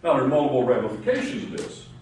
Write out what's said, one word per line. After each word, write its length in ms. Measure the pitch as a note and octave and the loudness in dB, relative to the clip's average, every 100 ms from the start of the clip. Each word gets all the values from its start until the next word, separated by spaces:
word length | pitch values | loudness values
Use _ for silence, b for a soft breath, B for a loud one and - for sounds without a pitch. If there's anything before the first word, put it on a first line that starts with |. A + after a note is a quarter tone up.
Now, 100 | E3+ | 2
there 120 | C#3 C3 | 2 4
are 20 | |
multiple 360 | D3 C#3 B2+ | 2 2 2
ramifications 800 | B2 A2+ - - - B3+ - - - | 2 2 0 -4 0 0 -2 -6 -8
of 120 | - | -8
this. 300 | - - - - | -10 -12 -18 -20